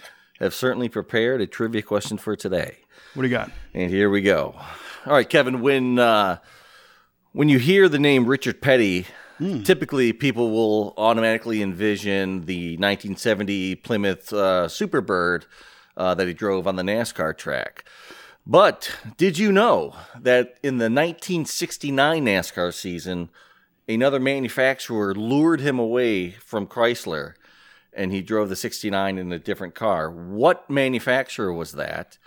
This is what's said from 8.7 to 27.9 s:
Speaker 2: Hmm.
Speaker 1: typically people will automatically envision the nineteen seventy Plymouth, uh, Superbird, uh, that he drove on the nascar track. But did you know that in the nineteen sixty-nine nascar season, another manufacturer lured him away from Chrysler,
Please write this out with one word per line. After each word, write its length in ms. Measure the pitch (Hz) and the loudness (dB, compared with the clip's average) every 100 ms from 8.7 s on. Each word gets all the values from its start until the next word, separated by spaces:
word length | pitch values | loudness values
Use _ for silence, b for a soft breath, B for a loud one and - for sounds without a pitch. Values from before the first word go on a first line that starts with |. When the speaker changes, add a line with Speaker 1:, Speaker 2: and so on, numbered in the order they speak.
| 131 104 90 92 B B B | 4 4 0 -4 B B B
Speaker 2:
Hmm. 260 | 180 143 | -6 -2
Speaker 1:
typically 480 | 104 180 147 139 120 | 0 0 0 0 0
people 400 | 113 143 117 120 | 2 -2 0 0
will 420 | 110 110 107 104 - | 2 2 2 0 0
automatically 640 | 110 113 113 113 117 110 | 2 4 2 0 -2 -2
envision 800 | 98 87 107 101 104 98 95 95 | -2 -2 -2 -2 -2 -2 -2 -4
the 320 | 82 90 85 85 | -6 -6 -6 -2
nineteen 400 | 101 98 104 92 | 0 0 -4 -4
seventy 580 | 117 101 101 98 92 | 0 0 0 -4 -4
Plymouth, 600 | 90 - 110 101 90 - | -6 -4 -2 0 -2 -4
uh, 340 | 104 95 92 85 | 0 2 2 0
Superbird, 800 | - 208 147 101 92 87 87 - b b b b - | -4 -4 -2 -2 0 0 -2 -6 b b b b -4
uh, 180 | 92 90 | -2 0
that 120 | 90 | -2
he 60 | |
drove 340 | 85 104 95 90 | -2 -2 -2 -2
on 80 | 92 | -2
the 80 | |
nascar 540 | 92 110 117 - 80 80 | -2 -2 -4 -4 -6 -6
track. 480 | - 67 - - - B B B B B - | -6 -6 -8 -14 -20 B B B B B 4
But 460 | 151 196 - - B 113 - | 6 6 4 -8 B -12 0
did 220 | 185 156 | 0 2
you 160 | 214 | 4
know 420 | 190 226 113 73 - B 123 | 4 4 4 0 -8 B -6
that 360 | 127 123 120 - | 2 4 2 -4
in 160 | 143 127 | -4 0
the 120 | 113 | 2
nineteen 560 | 127 170 165 - 175 135 | 2 0 -2 -4 -4 -4
sixty-nine 800 | - 170 - - 135 143 165 127 | -6 -8 -8 -4 0 2 2 2
nascar 480 | 95 87 - 87 | 0 -2 -4 -4
season, 560 | - 95 87 87 90 87 b b b b _ - | -4 -8 -8 -6 -8 -8 b b b b _ -4
another 320 | 113 135 139 | 0 2 2
manufacturer 960 | 131 139 123 - 131 131 - 113 101 98 | 0 -2 -2 0 0 0 -4 -2 -2 -2
lured 460 | 110 143 160 160 | 0 2 2 2
him 180 | 143 127 | 0 -2
away 520 | 113 123 120 101 87 | 0 0 0 0 -4
from 360 | 95 - 110 98 | -10 -10 -8 -6
Chrysler, 680 | 123 117 120 101 78 71 - b b b b b | 0 0 0 -4 -6 -8 -14 b b b b b